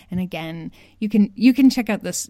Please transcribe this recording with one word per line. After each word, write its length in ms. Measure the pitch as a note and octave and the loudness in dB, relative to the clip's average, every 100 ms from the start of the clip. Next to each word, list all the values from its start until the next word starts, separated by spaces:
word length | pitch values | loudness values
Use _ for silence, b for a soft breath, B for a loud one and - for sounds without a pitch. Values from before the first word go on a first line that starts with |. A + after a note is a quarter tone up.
| b | b
And 100 | F3+ | -8
again, 500 | F3+ E3 D#3+ E3 E3 b b b | -6 -8 -10 -12 -14 b b b
you 100 | G#3+ | -2
can, 240 | A3 G3+ - | 2 2 2
you 180 | B3 | 2
can 160 | B3+ C4 | 4 4
check 180 | B3 A3 | 2 -4
out 140 | G3+ | -6
the 80 | F3+ | -6
s-, 180 | - | -10